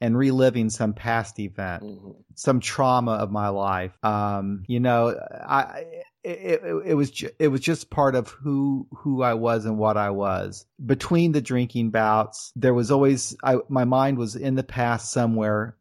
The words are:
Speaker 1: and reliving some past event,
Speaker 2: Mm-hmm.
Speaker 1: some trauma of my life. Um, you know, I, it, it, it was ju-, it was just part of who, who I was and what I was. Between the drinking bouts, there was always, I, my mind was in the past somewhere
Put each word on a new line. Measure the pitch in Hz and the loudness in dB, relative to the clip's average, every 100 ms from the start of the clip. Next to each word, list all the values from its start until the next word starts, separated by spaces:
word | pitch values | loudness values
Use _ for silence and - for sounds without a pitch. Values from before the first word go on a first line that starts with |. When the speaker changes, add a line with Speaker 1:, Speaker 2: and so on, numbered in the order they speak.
Speaker 1:
and | 117 120 | 0 2
reliving | 135 131 131 120 110 | 4 4 4 4 -2
some | 110 110 | 0 -4
past | 104 117 113 107 - | -2 -2 -2 -4 -8
event, | 101 98 95 87 | -10 -8 -8 -8
Speaker 2:
Mm-hmm. | 104 95 98 - _ | -10 -16 -18 -20 _
Speaker 1:
some | - - 127 | -6 0 0
trauma | - - 131 127 117 | 0 0 2 2 2
of | 107 104 | -2 -2
my | 104 104 | -2 -2
life. | 98 98 92 92 - | 0 0 -2 -4 -4
Um, | 110 104 104 101 98 98 95 | -2 0 0 -2 -4 -6 -4
you | 120 | 0
know, | 123 120 117 - - - - | 2 4 2 0 -8 -12 -2
I, | 139 - - 165 165 175 _ | 0 0 -6 -14 -14 -18 _
it, | - 175 190 160 | -10 -8 -2 -2
it, | 175 165 180 | 0 -4 0
it | |
was | 151 139 | 0 0
ju-, | - - - | -4 -10 0
it | 151 | 0
was | 135 | 2
just | - 160 - | -2 -4 -4
part | - 139 | 0 2
of | 127 110 | 2 -4
who, | - 143 139 139 135 - - | -8 -4 0 0 -2 -6 -8
who | 147 131 | -4 0
I | 123 | 0
was | 113 117 113 | 2 0 0
and | 110 107 | 0 0
what | 107 104 | 2 2
I | 101 | 0
was. | 98 98 92 98 98 - - | 0 -2 -2 -4 -12 -20 -10
Between | 120 - - 170 170 | -2 -2 2 2 4
the | 151 | 2
drinking | 120 123 120 120 113 | 0 -2 -2 0 0
bouts, | 110 110 107 107 - - | 2 4 4 2 -4 -14
there | 123 127 | 0 2
was | 120 117 | 4 4
always, | 139 139 135 - - | 4 4 2 -2 -4
I, | 131 127 - | 0 0 0
my | 131 | 0
mind | 123 131 135 131 | 2 2 2 0
was | 113 117 | -4 -4
in | 135 131 | -2 -2
the | |
past | 131 127 120 113 - | -4 -2 0 0 -2
somewhere | 131 117 113 107 107 110 - | 0 2 2 0 0 -4 -10